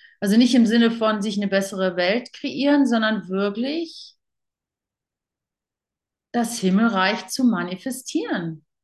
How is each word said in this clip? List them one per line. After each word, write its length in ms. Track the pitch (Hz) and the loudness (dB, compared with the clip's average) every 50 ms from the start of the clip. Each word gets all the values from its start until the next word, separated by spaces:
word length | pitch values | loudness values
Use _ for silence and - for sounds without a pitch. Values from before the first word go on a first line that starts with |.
| - - _ _ | -20 -20 _ _
Also 180 | 202 196 208 | -2 2 4
nicht 180 | 226 254 233 262 | 4 4 6 6
im 100 | 247 220 | 4 4
Sinne 260 | 202 226 233 233 226 | 4 4 4 4 2
von 300 | 233 - 220 214 214 208 | 2 0 0 0 0 -2
sich 160 | 196 220 190 | -2 -4 -4
eine 100 | 208 202 | -2 -2
bessere 480 | 196 196 196 196 196 208 185 190 185 175 | 0 0 0 0 -2 -2 -2 -2 -2 0
Welt 380 | 180 175 180 208 247 240 - - | 0 0 0 0 -2 -4 -8 -12
kreieren, 540 | - - 269 - - 269 285 294 285 269 | -10 -10 -8 -4 -2 0 2 4 4 4
sondern 420 | 233 233 226 220 220 220 196 175 180 | 2 2 0 0 0 -2 -4 -4 -4
wirklich 880 | 185 190 202 202 202 226 240 277 302 339 339 330 - - - - _ _ _ _ _ _ _ _ _ _ _ _ _ _ _ _ _ _ _ _ _ _ _ _ _ _ _ _ _ _ _ _ _ _ _ _ _ _ _ _ _ _ _ _ | -4 -2 -2 -2 -2 -4 -4 -4 -4 -6 -8 -8 -12 -16 -20 -20 _ _ _ _ _ _ _ _ _ _ _ _ _ _ _ _ _ _ _ _ _ _ _ _ _ _ _ _ _ _ _ _ _ _ _ _ _ _ _ _ _ _ _ _
das 280 | - 240 233 233 - - | -4 -2 -2 -2 -4 -2
Himmelreich 680 | 190 185 185 202 226 226 196 190 185 185 - - - | 0 2 2 4 4 2 2 2 2 2 0 -2 -6
zu 160 | - - - 254 | -8 -4 0 0
manifestieren. 1200 | 240 202 175 175 175 185 185 - 269 254 - - - - 311 453 480 311 190 170 165 156 147 _ _ _ _ | 0 0 0 -4 -6 -8 -10 -8 -8 -10 -10 -8 -6 -6 -4 -4 -4 -4 -4 -6 -6 -8 -10 _ _ _ _